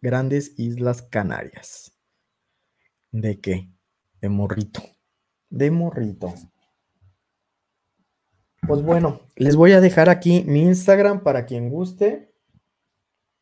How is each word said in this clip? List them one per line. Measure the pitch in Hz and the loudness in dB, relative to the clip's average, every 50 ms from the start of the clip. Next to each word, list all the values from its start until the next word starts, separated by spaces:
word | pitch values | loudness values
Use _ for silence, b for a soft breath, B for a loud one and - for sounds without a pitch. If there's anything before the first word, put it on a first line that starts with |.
grandes | - 123 123 127 131 131 139 143 139 - - - | -6 -4 -4 -4 -2 -4 -4 -6 -6 -8 -10 -10
Islas | 117 117 120 123 123 123 120 120 | -8 -8 -6 -4 -4 -4 -4 -6
Canarias. | - _ - 110 101 85 58 55 - - - - - - - - - - _ _ _ _ _ _ _ _ _ _ _ _ _ _ _ _ _ _ _ _ _ _ _ _ | -10 _ -6 -6 -4 -4 -8 -10 -12 -16 -20 -20 -20 -20 -20 -20 -20 -20 _ _ _ _ _ _ _ _ _ _ _ _ _ _ _ _ _ _ _ _ _ _ _ _
¿De | - 110 110 107 101 101 | -10 -6 -6 -6 -6 -6
qué? | - 98 95 92 92 - _ _ _ _ _ _ _ _ _ _ | -6 -6 -6 -6 -8 -12 _ _ _ _ _ _ _ _ _ _
De | - 101 | -8 -6
morrito. | 101 101 101 98 101 104 104 - - - - - _ _ _ _ _ _ _ _ _ _ _ _ | -4 -4 -4 -4 -6 -8 -8 -10 -12 -16 -20 -20 _ _ _ _ _ _ _ _ _ _ _ _
De | - 123 139 147 | -6 -2 -2 0
morrito. | 165 170 170 170 - 135 117 107 95 - 95 90 87 - 85 87 _ _ _ _ _ _ _ _ _ _ _ _ _ _ _ _ _ _ _ _ _ _ _ _ _ _ _ _ _ _ _ _ _ _ _ _ _ _ _ _ _ _ - | 0 -2 -2 -4 -6 -6 -8 -8 -8 -10 -12 -12 -12 -14 -20 -20 _ _ _ _ _ _ _ _ _ _ _ _ _ _ _ _ _ _ _ _ _ _ _ _ _ _ _ _ _ _ _ _ _ _ _ _ _ _ _ _ _ _ -4
Pues | 156 147 143 | -4 -2 -2
bueno, | 147 160 170 170 170 151 127 - - _ _ | 0 0 0 0 0 -2 -4 -8 -14 _ _
les | - 127 143 147 | -2 0 2 6
voy | 156 165 185 | 6 8 8
a | 196 185 | 8 8
dejar | 185 180 185 165 160 180 | 6 6 4 4 4 4
aquí | 180 180 180 175 170 175 - | 4 4 2 2 2 2 2
mi | 151 143 147 | 0 0 2
Instagram | 160 180 185 185 - - 196 202 202 202 202 196 | 4 2 2 2 4 4 4 4 4 2 0 0
para | - 151 131 127 120 | -2 -2 -2 -2 -4
quien | 123 127 120 120 123 | -6 -8 -8 -8 -6
guste. | 139 165 185 180 - - 202 214 277 - - _ _ _ _ _ _ _ _ _ _ _ _ _ _ _ _ _ _ _ _ _ _ _ | -6 -8 -8 -10 -4 -2 -2 -2 -2 -4 -12 _ _ _ _ _ _ _ _ _ _ _ _ _ _ _ _ _ _ _ _ _ _ _